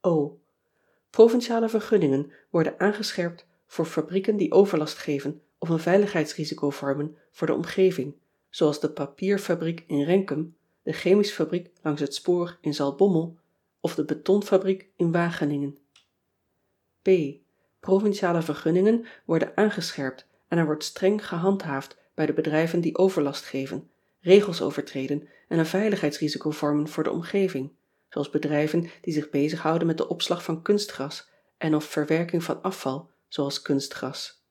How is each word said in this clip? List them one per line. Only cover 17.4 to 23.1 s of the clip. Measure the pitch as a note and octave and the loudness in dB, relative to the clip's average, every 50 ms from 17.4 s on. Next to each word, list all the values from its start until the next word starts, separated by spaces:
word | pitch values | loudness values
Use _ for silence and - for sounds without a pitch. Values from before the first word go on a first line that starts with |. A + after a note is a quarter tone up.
| _ _ _ _ _ _ _ _ | _ _ _ _ _ _ _ _
Provinciale | - - F#3+ G3 G#3 G#3 G3 G3+ - F3 E3+ E3+ E3 | -2 0 2 2 2 0 0 0 0 0 2 0 0
vergunningen | E3 D#3 - - E3 E3 F3+ F#3+ G#3 A3+ A#3 A#3 - - - _ | -2 -6 -2 0 0 2 4 4 4 4 2 0 -6 -18 -20 _
worden | - E3 E3 D#3+ - - | -2 0 0 0 0 0
aangescherpt | - G#3 G#3+ G#3 - E3+ - - - C#3 C3 B2+ - - _ _ _ _ _ | 2 2 2 2 -2 -8 -8 -8 -6 -6 -6 -6 -10 -20 _ _ _ _ _
en | - E3+ | 0 0
er | E3 | 0
wordt | D3+ D3+ D3+ - | 0 -2 -4 -4
streng | - - - - F#3+ G#3 G#3+ - | -10 -8 0 2 2 2 2 -4
gehandhaafd | - - E3+ E3 F#3+ G3 F#3+ - E3 C#3 C3+ C3+ - - _ _ _ _ | -6 -6 -2 0 0 0 0 -2 -6 -6 -6 -8 -10 -18 _ _ _ _
bij | - D#3 | -2 0
de | D3 D3 | 0 0
bedrijven | - D3+ D#3 D3 D#3 E3 E3 E3+ F3 | 0 0 0 2 2 0 2 0 0
die | E3+ E3 - | -2 -2 2
overlast | - F#3 F#3+ | 4 2 4